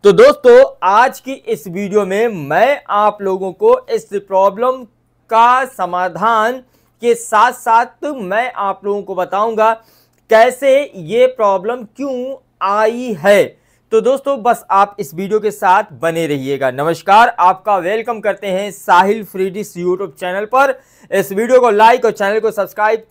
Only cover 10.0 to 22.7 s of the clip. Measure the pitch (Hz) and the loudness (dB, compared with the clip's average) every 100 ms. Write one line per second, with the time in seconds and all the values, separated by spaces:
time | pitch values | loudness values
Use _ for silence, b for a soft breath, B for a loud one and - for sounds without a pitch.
10 | b b _ 220 247 247 277 269 285 185 | b b _ 4 4 2 2 2 0 -10
11 | 156 226 254 254 208 190 196 247 214 - | -6 0 0 2 0 0 -4 -8 -12 -12
12 | 277 254 254 269 _ _ 190 202 220 240 | -8 -8 -10 -12 _ _ -4 0 0 -2
13 | 254 185 185 202 143 _ _ _ _ 220 | -8 -2 2 2 2 _ _ _ _ -2
14 | 220 262 277 277 208 233 - 196 202 - | 0 -2 -4 -4 -2 -2 0 0 0 -2
15 | 202 160 190 214 208 202 196 190 214 127 | -12 -8 -4 -2 -2 -2 2 2 0 -6
16 | 165 165 160 147 131 139 131 127 151 160 | -4 -2 -4 -4 -4 -4 -4 -2 -4 -4
17 | - 202 226 - 196 185 - 202 170 220 | 2 4 4 2 0 0 -2 -2 -2 -4
18 | 226 220 208 196 202 185 208 185 - 180 | -6 -6 -6 -6 -6 -6 -6 -10 2 2
19 | 190 220 196 190 190 185 202 175 175 185 | 4 0 -4 -6 -6 -6 -12 -6 -4 -4
20 | 196 147 180 185 208 262 277 269 b b | -6 -10 -8 -6 -2 2 2 0 b b
21 | b 190 196 196 233 254 240 202 220 254 | b -4 -2 -4 2 2 4 4 4 4
22 | 226 208 196 220 214 214 190 | 0 -2 -2 -2 -4 -4 -6